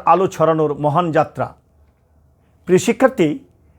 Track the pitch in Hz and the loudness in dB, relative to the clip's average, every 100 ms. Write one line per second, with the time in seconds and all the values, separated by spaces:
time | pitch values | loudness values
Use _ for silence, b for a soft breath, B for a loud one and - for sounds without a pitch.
0 | 165 175 185 - 160 160 151 143 147 156 | 2 2 0 0 0 2 -2 -2 -2 0
1 | 175 151 143 - 120 - _ _ _ _ | 0 -2 -2 -6 -10 -10 _ _ _ _
2 | _ _ _ _ _ _ - 180 233 226 | _ _ _ _ _ _ 0 0 2 0
3 | 262 262 151 156 _ _ _ | 0 2 -2 -2 _ _ _